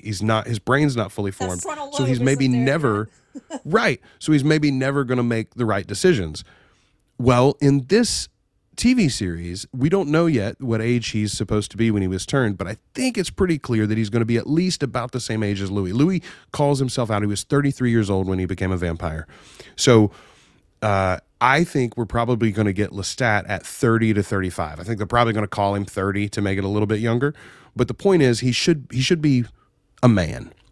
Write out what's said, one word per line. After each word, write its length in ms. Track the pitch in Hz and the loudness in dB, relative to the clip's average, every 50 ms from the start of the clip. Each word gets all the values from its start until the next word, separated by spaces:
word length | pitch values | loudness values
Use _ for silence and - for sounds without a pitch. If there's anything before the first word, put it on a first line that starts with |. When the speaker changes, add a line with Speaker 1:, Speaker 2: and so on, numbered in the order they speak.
| - | -8
Speaker 1:
He's 180 | 107 104 87 101 | -8 -6 -4 0
not, 240 | 107 110 110 104 | 0 0 0 0
his 120 | 110 117 104 | -2 -6 -6
brain's 380 | - - 127 143 151 147 131 117 | -2 0 2 2 2 2 0 -2
not 120 | 107 90 | -4 -6
fully 200 | - - 101 98 | -4 -6 -6 -6
Speaker 2:
That 60 | 95 - 98 | -4 -6 -6
Speaker 1:
formed. 160 | 92 90 87 - | -4 -4 -6 -6
Speaker 2:
frontal 280 | - 311 302 294 277 - | -8 -8 -10 -10 -10 -6
Speaker 1:
So 80 | - 131 | -4 -2
Speaker 2:
lobe 60 | 127 | 0
Speaker 1:
he's 100 | 131 120 | 0 2
maybe 240 | 123 135 139 135 135 | 2 2 2 2 2
Speaker 2:
isn't 80 | 127 123 123 127 | 2 2 2 2
there 80 | 135 139 | 2 0
Speaker 1:
never, 340 | 165 151 127 107 101 110 - _ _ _ _ - 277 - - | 2 0 0 0 0 -4 -6 _ _ _ _ -20 -20 -18 -14
Speaker 2:
yet. 120 | 330 269 - | -14 -14 -8
<laughs> 20 | |
Speaker 1:
right. 380 | - 165 220 240 202 131 - _ - _ - | -2 0 0 2 0 -2 -4 _ -20 _ -10
So 140 | - - 156 | -2 2 2
he's 120 | 143 131 | 2 4
maybe 260 | 151 156 156 147 147 | 4 2 2 2 0
never 320 | 139 131 131 135 139 143 139 | 0 0 -2 -2 -2 -2 -2
gonna 200 | 120 131 127 120 | 0 0 0 0
make 320 | 117 120 113 110 - - | 0 0 -2 -4 -6 -6
the 100 | 120 123 | -4 -2
right 220 | 110 - - - | 0 0 -2 -2
decisions. 580 | - 104 - - 185 175 110 90 78 76 - - _ - _ _ _ _ _ _ _ _ _ _ _ _ | -6 -6 2 4 4 4 4 0 -4 -8 -10 -14 _ -20 _ _ _ _ _ _ _ _ _ _ _ _
Well, 400 | - 120 120 127 123 127 139 - - | -2 2 4 4 6 4 4 2 2
in 280 | 143 139 139 143 127 131 | 2 2 2 2 2 2
this 400 | 185 220 240 - - - - - _ _ _ _ _ _ _ _ _ | 2 2 2 2 -2 -6 -8 -10 _ _ _ _ _ _ _ _ _
T 160 | - - 240 254 | 0 2 2 4
V 160 | 254 202 139 | 4 2 2
series, 580 | - - 107 90 85 82 87 87 87 98 - - - | 0 -2 -6 -6 -6 -8 -8 -10 -10 -10 -12 -12 -6
we 160 | 127 127 156 | -2 0 2
don't 220 | 190 196 180 143 | 2 2 0 2
know 160 | 151 160 170 | 2 2 4
yet 340 | 170 151 120 95 113 - - | 4 2 0 0 -2 -6 -6
what 220 | 131 127 113 110 110 | -4 -2 -2 -2 0
age 260 | 117 123 120 113 - - | 0 0 0 -2 -2 -4
he's 200 | 107 107 101 - | -2 -2 -2 -4
supposed 380 | - 113 - 110 107 101 - | -4 -4 -2 -2 -2 -2 -4
to 80 | - 98 | -2 0
be 120 | 113 113 | 0 2
when 120 | 107 104 95 | 2 2 0
he 60 | 92 | 0
was 180 | 92 92 - | -2 -4 -4
turned, 320 | - - 139 127 107 101 85 | -2 0 0 2 0 0 -4
but 80 | - | -6
I 100 | 82 - - _ _ - | -10 -10 -14 _ _ -6
think 220 | - 254 262 226 | -2 -2 -2 0
it's 140 | 208 175 - | -2 -4 -4
pretty 280 | - - 196 185 165 143 | -2 -2 0 0 0 -2
clear 280 | - - 120 110 107 | -2 -2 0 0 2
that 100 | 104 107 | 0 0
he's 140 | 110 113 101 | 0 -2 0
gonna 160 | 101 117 113 | 0 -2 0
be 100 | 110 117 | 2 0
at 100 | 113 - | -2 0
least 360 | - 147 165 180 185 165 - 147 | 0 0 0 0 0 -2 -2 -4
about 300 | 123 - 127 117 131 - | -4 -4 -6 -6 -6 -8
the 80 | 123 | -8
same 220 | 113 - 117 110 110 | -6 -4 -4 -2 0
age 200 | 101 101 98 98 | -2 -2 -2 -4
as 80 | 95 | -4
Louis. 240 | 98 104 95 90 95 | -4 -4 -4 -2 2
Louis 280 | 120 143 180 190 175 - - - - - _ - | 2 2 2 2 0 -4 -8 -20 -20 -20 _ -4
calls 280 | - 147 143 143 131 | 0 0 0 2 0
himself 300 | 135 127 - - 120 107 | -2 -2 -2 -2 -2 0
out. 120 | 110 101 104 | 0 0 0
He 40 | |
was 180 | 104 104 - - | -2 -2 -4 -4
thirty-three 460 | - 139 139 143 139 135 - 127 120 | 0 0 2 2 0 0 0 0 2
years 200 | 117 113 107 95 | 2 2 2 2
old 160 | 101 95 95 92 | 0 0 0 0
when 100 | 95 92 | 0 -2
he 60 | 92 | -2
became 280 | 87 92 85 95 92 92 | -2 -2 -2 -2 -2 -2
a 40 | |
vampire. 500 | 87 87 87 82 82 - 82 78 80 78 - - - - - - - - - - | -2 -2 -2 -4 -4 -4 -6 -6 -6 -10 -12 -16 -20 -20 -20 -20 -20 -20 -18 -8
So, 360 | - - 131 120 110 107 101 - - - - - _ _ _ _ _ _ _ _ - - | 0 4 6 8 8 6 4 2 -6 -20 -20 -20 _ _ _ _ _ _ _ _ -4 -2
uh, 340 | 107 101 95 95 92 92 - _ _ _ - 120 | 0 0 2 2 0 -2 -4 _ _ _ 0 2
I 220 | 123 135 156 170 | 2 4 4 2
think 320 | 170 - 147 127 117 - | 0 0 -2 -2 -2 -2
we're 80 | - 117 | -6 -6
probably 480 | 98 - 117 117 113 127 107 117 113 98 | -4 -2 -2 0 0 0 0 0 0 0
gonna 220 | 107 107 104 92 | 2 0 0 0
get 160 | 95 104 - | -2 -4 -4
Lestat 540 | - 101 90 - - - 131 117 107 104 - - | -4 -8 -8 -8 -6 -2 0 0 0 0 -2 -4
at 160 | 104 85 - | -8 -8 -8
thirty 460 | - - - - 117 113 113 113 110 107 | -10 -8 0 2 2 4 4 2 2 2
to 100 | 104 98 | 2 0
thirty-five. 560 | - 107 98 92 90 - - 87 76 73 76 | -2 -2 -4 -4 -4 -4 -6 -8 -8 -8 -10
I 40 | 87 | -10
think 160 | 104 117 95 | -8 -6 -6
they're 80 | 104 | -6
probably 260 | 90 117 120 120 113 107 | -2 2 2 2 2 2
gonna 140 | 110 107 98 | -2 -2 -4
call 260 | - - 101 101 101 | -2 -2 0 0 0
him 120 | 101 101 | -2 -4
thirty 420 | 90 - 101 95 101 98 101 104 101 | -6 -6 -4 -4 -2 -2 -2 -4 -4
to 140 | - - 101 | -4 -4 -2
make 160 | 98 98 95 | -2 -2 -2
it 60 | 98 | -2
a 40 | 95 | -2
little 180 | 104 104 107 | -2 -2 0
bit 140 | 104 110 107 | 0 0 -2
younger. 320 | 113 117 113 120 135 147 147 - - - - - - _ - | 0 0 0 0 0 -2 -4 -6 -16 -20 -20 -20 -20 _ -4
But 140 | 123 123 - | -4 -4 -4
the 60 | 123 | -4
point 260 | - - 202 190 170 | -2 2 2 4 6
is, 200 | 143 123 117 107 | 6 4 4 2
he 120 | - 131 120 | 0 0 0
should, 340 | - - 185 170 147 127 - - | 0 2 2 0 0 -2 -8 -4
he 80 | 127 | -2
should 220 | 131 - 185 165 151 | 0 2 2 2 4
be 240 | 156 135 123 120 - - _ _ _ _ _ _ _ _ - - | 2 4 2 2 -2 -6 _ _ _ _ _ _ _ _ 2 4
a 60 | 117 | 4
man. 440 | 110 98 85 76 67 64 - - - _ _ _ | 6 4 2 0 -4 -10 -12 -14 -18 _ _ _